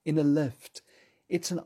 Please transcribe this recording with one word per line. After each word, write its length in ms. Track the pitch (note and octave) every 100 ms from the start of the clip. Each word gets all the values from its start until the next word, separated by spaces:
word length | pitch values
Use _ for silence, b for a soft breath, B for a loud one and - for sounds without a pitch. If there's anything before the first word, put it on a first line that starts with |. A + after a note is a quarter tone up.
| -
in 120 | D#3
a 60 |
lift. 580 | D3 D3 C#3+ - - - - b b b b
It's 240 | F3 E3
an 80 | F3